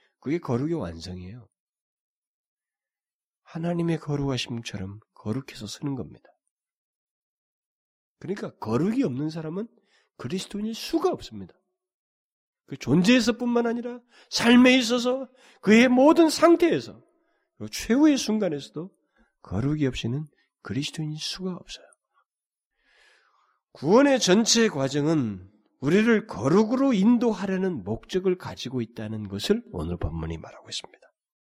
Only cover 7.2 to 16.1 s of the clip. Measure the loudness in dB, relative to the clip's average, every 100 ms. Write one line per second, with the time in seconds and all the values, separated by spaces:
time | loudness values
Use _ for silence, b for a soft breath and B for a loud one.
7.2 | _ _ _ _ _ _ _ _ _ _
8.2 | -12 -10 -12 -12 -4 0 0 0 -2 -2
9.2 | -6 -8 -8 -10 -10 _ _ _ _ -14
10.2 | -10 -8 -8 -8 -8 -8 -4 -2 -2 -4
11.2 | -10 -16 -18 _ _ _ _ _ _ _
12.2 | _ _ _ _ _ -8 0 2 4 4
13.2 | 2 -2 -2 -2 -2 -4 -8 -14 b b
14.2 | b 0 6 8 8 6 2 -2 -2 -4
15.2 | -8 b b b 6 8 8 8 8